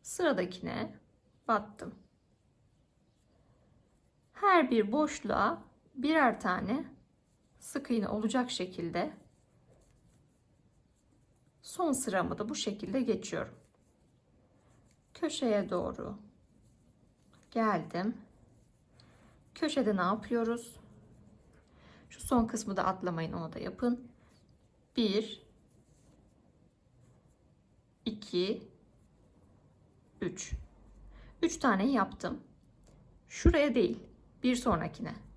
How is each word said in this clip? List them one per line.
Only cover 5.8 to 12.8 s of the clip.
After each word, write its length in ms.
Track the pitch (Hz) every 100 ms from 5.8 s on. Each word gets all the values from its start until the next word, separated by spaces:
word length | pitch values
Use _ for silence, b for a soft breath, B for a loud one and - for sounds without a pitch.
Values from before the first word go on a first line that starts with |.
| _
birer 460 | 269 277 320 262 208
tane 440 | 202 180 185 269 - - _ _ _ _ _ _
sık 320 | - 285 -
iğne 180 | 233 196
olacak 420 | 208 214 262 247
şekilde 600 | - 185 - 170 170 302 - - _ _ _ _ - _ _ _ - _ _ _ _ _ _ _ _ _ _ _ _ _ _
son 300 | - - 339
sıramı 460 | 254 - 190 175 -
da 100 | 214
bu 60 |
şekilde 460 | 202 - 202